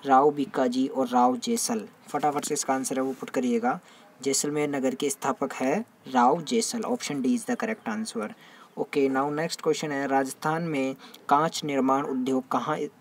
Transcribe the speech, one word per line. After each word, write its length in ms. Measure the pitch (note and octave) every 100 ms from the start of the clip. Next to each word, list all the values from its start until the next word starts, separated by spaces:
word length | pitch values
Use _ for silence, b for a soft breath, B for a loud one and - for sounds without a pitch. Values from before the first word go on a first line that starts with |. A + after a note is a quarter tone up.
| C#3
राव 260 | C3 D3
बीकाजी 560 | C#3+ C3 - C3 B2 C3+
और 200 | C3 B2+
राव 300 | B2 B2+ B2+
जैसल। 500 | A#2+ A#2 - A2+ G3+ - -
फटाफट 380 | D3 D3+ C#3+ B2+
से 80 |
इसका 200 | D3 -
answer 220 | C3+ C3 C3
है 60 |
वो 120 | C3
पुट 160 | B2+ -
करिएगा। 500 | - B3 A#3 B2 D#3 B B B _
जैसलमेर 480 | C3+ C3+ D3 D3+ D3
नगर 260 | C#3+ C3 B2
के 140 | D3
स्थापक 440 | - C#3 B2+ C3+
है 320 | - C3 E3 A#3 _ -
राव 340 | C3 B2 D#3+
जैसल। 400 | D3+ A#3 A3+ A#2+
Option 340 | - B3 - C#4+
D 100 | B3+
is 200 | B3 -
the 100 | B2
correct 420 | G#3+ - - G#2+
answer। 320 | A2 A#3 G#3 - B B B -
Okay, 320 | - D3 C3+
now 200 | C3+ C#3+
नेक्स्ट 300 | D3 E3+ -
क्वेश्चन 300 | E3 D3+ D#3
है, 160 | C#3 C#3
राजस्थान 560 | C3+ C3+ - D#3 D#3+
में 320 | E3 D3 C3 C3 B B -
कांच 340 | C#3+ D#3+ -
निर्माण 400 | D3+ C#3 C3 C3+
उद्योग 440 | C#3+ C3 B2+ C3 B2+
कहाँ 320 | C3 C#3+ D#3 D3 _